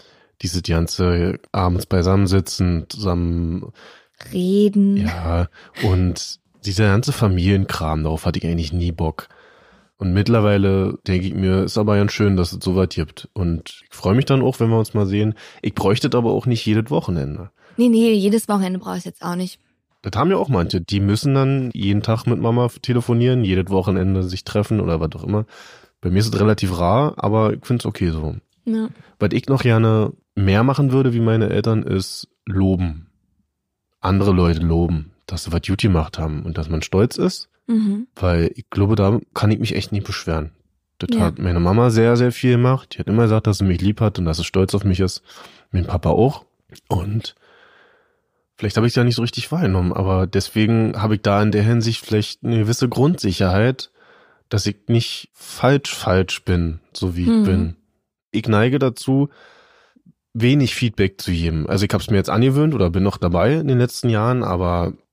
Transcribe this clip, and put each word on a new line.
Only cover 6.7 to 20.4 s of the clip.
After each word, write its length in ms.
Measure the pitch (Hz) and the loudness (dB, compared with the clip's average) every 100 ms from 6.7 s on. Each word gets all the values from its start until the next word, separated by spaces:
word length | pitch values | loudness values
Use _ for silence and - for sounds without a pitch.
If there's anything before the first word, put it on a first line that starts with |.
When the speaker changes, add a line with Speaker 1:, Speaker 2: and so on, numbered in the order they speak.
| 98 104 | 0 2
Speaker 1:
ganze 240 | 101 147 | 4 0
Familienkram, 880 | - 104 92 92 98 95 - 80 78 | 0 2 2 4 2 2 -2 -2 -2
darauf 220 | 78 78 90 | -2 -2 -2
hatte 140 | 78 | -4
ich 60 | 85 | -2
eigentlich 260 | 85 78 | -4 -2
nie 180 | 87 85 | -2 -4
Bock. 360 | 82 82 - - _ - _ _ _ _ - | -2 -4 -4 -14 _ -20 _ _ _ _ -6
Und 160 | 95 | 0
mittlerweile 840 | 92 101 117 104 101 98 95 95 - - | 0 2 4 4 4 2 2 0 -4 -2
denke 200 | 92 92 | -2 -2
ich 60 | |
mir, 300 | 92 95 92 | -2 0 2
ist 140 | 90 107 | 0 0
aber 180 | 107 101 | 2 2
ganz 160 | 98 | 0
schön, 240 | - 104 92 | 0 2 2
dass 140 | 85 | 0
es 60 | 90 | -4
sowas 260 | 95 92 90 | -2 0 0
gibt. 400 | - 78 - - | -2 -8 -10 -16
Und 480 | - 87 82 - - _ | -6 -4 -4 -8 -20 _
ich 60 | - | -6
freue 180 | 180 | 0
mich 120 | 120 - | 0 2
dann 160 | 135 | 2
auch, 180 | 123 - | 2 0
wenn 100 | 113 | 0
wir 80 | 113 | 2
uns 140 | 107 | 0
mal 120 | 107 98 | -2 0
sehen. 300 | 101 107 - - - | 0 -2 -4 -14 -8
Ich 120 | 107 | -6
bräuchte 360 | - 92 127 143 | -2 0 0 0
das 80 | 123 | 0
aber 120 | 117 | 0
auch 140 | 101 127 | 0 0
nicht 200 | 113 107 | -2 0
jedes 260 | 107 113 | 0 0
Wochenende. 580 | 156 - 85 69 76 90 _ _ - | -4 -2 -4 -4 -8 -14 _ _ 0
Speaker 2:
Nee, 100 | 240 | 2
nee, 220 | 226 226 | 4 4
jedes 340 | 214 196 226 - | 2 2 0 0
Wochenende 300 | 202 185 185 | -2 -2 -4
brauche 180 | 185 180 | -8 -10
ich 80 | 175 | -10
jetzt 180 | - | -12
auch 120 | 175 175 | -8 -6
nicht. 240 | 185 - _ _ _ _ | -8 -10 _ _ _ _
Speaker 1:
Das 100 | 98 107 | -6 -2
haben 100 | 160 | 0
ja 60 | |
auch 120 | 190 | 0